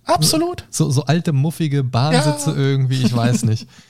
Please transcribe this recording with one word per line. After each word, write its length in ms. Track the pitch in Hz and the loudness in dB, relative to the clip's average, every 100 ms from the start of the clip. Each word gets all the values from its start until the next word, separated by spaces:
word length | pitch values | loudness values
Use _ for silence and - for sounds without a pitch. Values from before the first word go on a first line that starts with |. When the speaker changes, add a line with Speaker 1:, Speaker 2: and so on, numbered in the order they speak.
Speaker 1:
so, 80 | - | -2
Speaker 2:
absolut. 520 | 330 156 320 339 359 - | 0 2 0 -2 -6 -8
Speaker 1:
so, 220 | - 156 | -2 0
so 140 | 135 | 0
alte, 280 | 147 165 170 | 0 -2 0
muffige 520 | 139 151 - 160 139 | 0 0 -2 -2 -2
Bahnsitze 680 | 127 117 143 160 147 147 156 | 0 0 2 2 0 0 -2
Speaker 2:
Ja. 60 | 139 | 0
Speaker 1:
irgendwie, 440 | 135 135 131 131 | 0 2 0 2
ich 140 | 120 | 0
weiß 300 | 120 120 123 | 2 2 2
Speaker 2:
<laughs> 0 | |
Speaker 1:
nicht. 240 | 110 110 - - - | 0 -2 -6 -20 -20